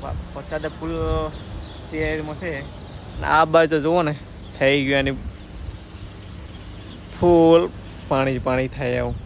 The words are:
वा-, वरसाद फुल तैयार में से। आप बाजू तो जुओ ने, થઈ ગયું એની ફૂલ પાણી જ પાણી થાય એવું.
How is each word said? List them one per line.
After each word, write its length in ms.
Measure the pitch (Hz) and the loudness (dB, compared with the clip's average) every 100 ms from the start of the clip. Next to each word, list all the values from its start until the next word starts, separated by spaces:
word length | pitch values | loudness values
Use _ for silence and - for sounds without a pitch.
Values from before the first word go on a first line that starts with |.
वा-, 320 | 135 131 - - | -6 -8 -8 -12
वरसाद 260 | 139 156 | -6 -6
फुल 280 | 151 - 160 165 160 143 156 151 - - - - - | -6 -6 -6 -2 0 0 -2 -6 -10 -10 -10 -14 -10
तैयार 300 | 156 156 156 | -4 -2 -2
में 120 | 151 | -4
से। 300 | 151 180 143 143 - - - - - | -6 -6 -6 -8 -12 -14 -14 -12 -6
आप 240 | 147 151 160 | 2 4 8
बाजू 300 | 160 160 156 | 6 6 4
तो 60 | |
जुओ 180 | 147 175 | 2 2
ने, 120 | 156 151 - - - - | 2 -2 -8 -16 -14 2
થઈ 260 | 135 143 135 | 4 4 4
ગયું 140 | 139 | 2
એની 120 | 135 131 - - - - - - - - - - - - - - - - - - - - | 2 -2 -8 -12 -14 -12 -10 -12 -14 -16 -14 -16 -16 -14 -14 -14 -14 -14 -14 -14 -14 2
ફૂલ 500 | 175 170 165 165 180 - - - - | 6 8 10 8 6 -4 -14 -14 -2
પાણી 260 | 135 135 | 0 2
જ 100 | 127 | 0
પાણી 240 | 131 127 131 | 0 0 0
થાય 320 | - 123 123 | -2 -2 -2
એવું. 160 | 120 120 | -2 -6